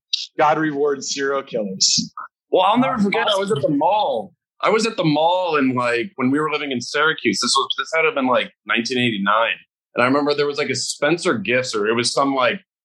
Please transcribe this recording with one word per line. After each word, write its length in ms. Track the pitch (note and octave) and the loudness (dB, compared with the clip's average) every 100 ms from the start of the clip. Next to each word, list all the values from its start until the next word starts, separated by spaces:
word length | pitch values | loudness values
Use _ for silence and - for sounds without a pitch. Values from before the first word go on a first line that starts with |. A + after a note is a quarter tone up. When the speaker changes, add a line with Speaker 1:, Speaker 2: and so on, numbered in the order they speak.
| _ - - - | _ -8 -8 0
Speaker 1:
God 200 | D3+ D#3+ | 2 2
rewards 560 | D#3 C#3 D3 C3+ - | 0 0 -2 -2 -6
serial 280 | C3+ C#3 C#3 | -6 -2 -4
killers. 720 | C3+ A#2+ G#2 F#2+ - - - - - _ _ | -4 -6 -6 -2 0 0 -4 -12 -18 _ _
Speaker 2:
Well, 120 | E3+ | 2
I'll 140 | F#3 A#3 | 4 4
never 180 | C4 B3+ | 2 0
Speaker 1:
Uh, 80 | |
Speaker 2:
forget, 240 | G3+ G#3+ A3 | 0 0 0
I 80 | G3 | -2
was 140 | G3 | 0
at 100 | A3 | -2
the 80 | - | 0
mall. 640 | C#3+ D#3+ G#3 F3+ A#2+ G2+ - _ _ | 2 2 2 0 -2 -6 -14 _ _
I 80 | E3 | 0
was 160 | A3 A3 | 2 0
at 120 | G#3+ | 0
the 60 | D#3+ | 2
mall 500 | D3+ E3 F#3 F3+ D3+ | 2 2 2 0 2
in, 180 | C3 | 2
like, 380 | B2 A#2+ A#2+ G#2+ - | 2 0 0 -4 -2
when 120 | B2+ | 0
we 80 | C#3+ | 0
were 120 | D#3 | 0
living 200 | D3 C#3+ | -2 -4
in 100 | B2 | -6
Syracuse. 580 | A#2+ D3 D#3 D3+ A#2 G2 | -4 0 0 2 -2 0
This 120 | A#2 C3+ | 0 0
was, 100 | B2+ - | 0 -4
this 120 | C3+ D#3+ | -4 -2
had 60 | |
to 60 | D#3+ | 0
have 60 | C#3+ | 0
been, 120 | C3 | 2
like, 240 | A#2 G2 - G#2 | 2 0 -8 -4
nineteen 320 | A2 A#2+ B2+ | -2 -2 0
eighty-nine. 560 | B2 G#2 G2 G#2+ A2+ - - _ _ - | 0 0 2 2 2 -2 -8 _ _ 0
And 80 | |
I 20 | B2 | 2
remember 280 | C#3+ D3 | 2 2
there 120 | D3 D3 | 0 0
was, 120 | C#3+ | -2
like, 120 | C3 | -4
a 60 | A#2+ | -4
Spencer 640 | - - D3 E3+ F3+ A#2+ | -6 -2 0 0 0 -2
Gifts, 360 | F#2+ B2+ B2+ | 0 -2 0
or 140 | A2 G#2 | -2 0
it 60 | |
was 200 | A#2 A#2+ | 0 0
some, 220 | D3+ C#3 C3+ | 0 0 2
like, 240 | A#2+ F#3+ - _ | 0 0 -8 _